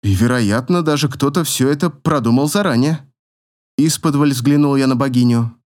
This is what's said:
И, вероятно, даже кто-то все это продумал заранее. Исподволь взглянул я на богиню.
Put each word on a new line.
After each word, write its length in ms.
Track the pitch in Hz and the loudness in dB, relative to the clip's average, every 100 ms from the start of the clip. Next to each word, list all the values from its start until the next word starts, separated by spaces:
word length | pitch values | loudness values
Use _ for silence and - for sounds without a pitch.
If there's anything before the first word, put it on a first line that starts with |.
И, 120 | 101 | -2
вероятно, 680 | 95 117 123 104 107 123 180 | 0 0 0 0 -2 0 -2
даже 260 | 156 147 147 | 0 0 -2
кто-то 360 | - 139 147 | -2 -2 -2
все 240 | 160 - - | -4 -2 -2
это 220 | 147 175 | 0 -2
продумал 580 | - - 151 117 120 147 | -4 -2 0 2 2 0
заранее. 600 | 208 196 120 139 160 - _ _ _ _ _ _ - | -2 -2 0 0 -2 -8 _ _ _ _ _ _ -2
Исподволь 540 | 151 - 165 143 147 | -2 0 -2 0 0
взглянул 440 | 131 123 147 147 139 | 0 0 2 2 2
я 100 | 135 | 0
на 100 | 127 | 0
богиню. 600 | 135 123 123 117 117 - | 0 2 2 2 -2 -6